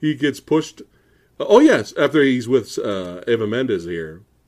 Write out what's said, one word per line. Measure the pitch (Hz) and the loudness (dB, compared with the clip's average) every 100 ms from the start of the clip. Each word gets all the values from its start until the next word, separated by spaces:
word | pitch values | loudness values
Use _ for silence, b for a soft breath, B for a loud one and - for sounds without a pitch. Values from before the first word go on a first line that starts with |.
he | 156 143 | -6 -2
gets | 147 135 | -2 -4
pushed. | - 156 156 - - _ _ _ _ - | -2 -2 -2 -12 -20 _ _ _ _ -10
Oh, | - 208 | 4 6
yes, | 302 160 104 - | 6 4 -2 -2
after | 143 156 | 0 2
he's | 139 127 113 | 2 2 0
with, | 135 101 - | 0 0 -6
uh, | 110 95 90 90 120 | -6 -6 -8 -8 -2
Eva | 117 104 | -2 0
Mendes | 117 131 95 85 | -4 -2 -4 -4
here, | 85 80 82 _ _ | -8 -10 -14 _ _